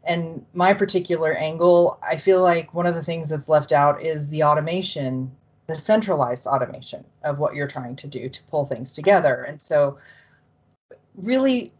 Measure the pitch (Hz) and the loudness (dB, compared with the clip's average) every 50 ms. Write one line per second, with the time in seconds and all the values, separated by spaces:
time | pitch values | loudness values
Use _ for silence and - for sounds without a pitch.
0 | _ - 170 170 165 165 165 - - _ _ 175 180 185 202 196 202 196 - 185 | _ -4 -4 -4 -4 -6 -10 -14 -16 _ _ 2 4 4 6 4 2 0 0 -2
1 | 175 - 175 160 160 156 156 - 156 156 160 160 170 180 175 175 175 - - - | 0 0 -2 0 0 -2 0 -2 -2 -4 -2 2 4 6 6 8 6 4 2 -2
2 | - - 160 151 - 190 190 185 185 180 170 170 156 - - 170 170 175 170 170 | -6 -6 -6 0 2 4 4 6 6 4 4 2 -2 -6 -6 -2 -2 0 -2 -2
3 | 147 175 165 165 160 147 156 151 135 - 156 151 147 - 156 143 143 147 147 - | -4 -6 -6 -6 -6 -6 -6 -8 0 2 2 2 2 2 2 4 4 4 2 0
4 | - 160 156 151 147 143 151 151 156 147 147 151 151 160 175 185 190 - - 156 | -2 -4 -4 -4 -6 -6 -2 0 2 2 2 2 0 -2 -4 -4 -4 -4 -6 -6
5 | 139 131 131 131 131 131 - _ _ _ _ _ _ - 160 147 - - 214 226 | -4 -4 -4 -6 -6 -8 -12 _ _ _ _ _ _ -10 -10 -8 0 2 2 2
6 | 220 202 175 147 131 120 123 123 - 127 135 131 131 - - 127 127 - - - | 2 0 0 0 0 -2 -2 -6 -2 -2 0 0 -2 -4 -8 -16 -16 -16 -16 -16
7 | - _ _ _ - 151 143 139 151 - - 147 143 135 - 143 127 120 127 - | -18 _ _ _ -6 -6 -4 -2 -2 -4 -2 -4 -8 -8 -8 -10 -10 -10 -12 -14
8 | - 143 143 120 117 131 - - _ _ - 151 139 135 135 113 127 131 - - | -14 -12 -12 -10 -10 -10 -12 -14 _ _ -4 -4 -4 -4 -6 -10 -10 -12 -12 -2
9 | 156 190 202 180 151 143 127 127 123 127 151 147 - - 160 147 143 139 139 - | 2 4 4 6 4 2 0 0 -6 -12 -14 -16 -8 -2 2 2 2 2 -2 -8
10 | - - - _ _ _ _ _ _ _ _ _ _ _ _ _ _ _ - _ | -20 -20 -20 _ _ _ _ _ _ _ _ _ _ _ _ _ _ _ -20 _
11 | _ _ _ - 180 214 254 262 262 269 254 247 - - _ | _ _ _ -12 -4 -2 0 2 2 2 0 0 -4 -8 _